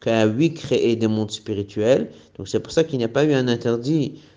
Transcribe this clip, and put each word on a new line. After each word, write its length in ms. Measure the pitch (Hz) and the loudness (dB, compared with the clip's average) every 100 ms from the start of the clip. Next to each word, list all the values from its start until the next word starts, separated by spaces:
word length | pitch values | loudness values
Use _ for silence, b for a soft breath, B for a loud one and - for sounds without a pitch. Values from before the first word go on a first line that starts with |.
qui 80 | - | -2
a, 160 | 113 110 | 2 2
lui, 280 | 110 160 | 4 0
créé 420 | 156 - 123 113 110 | 0 -2 0 2 2
des 120 | 110 | 2
mondes 220 | 107 107 | 0 -2
spirituels. 800 | - - 101 101 - 107 143 233 B B - | -6 -8 -6 -6 -2 2 2 0 B B -14
Donc 100 | 98 | -4
c'est 120 | 110 | -4
pour 140 | - | -2
ça 100 | - | -2
qu'il 140 | 160 139 | 0 0
n'y 80 | 113 | -2
a 40 | |
pas 140 | 127 | 0
eu 100 | 151 | 2
un 140 | 139 127 | 2 2
interdit 720 | 117 120 117 123 156 135 B B | 0 0 -2 0 -2 -2 B B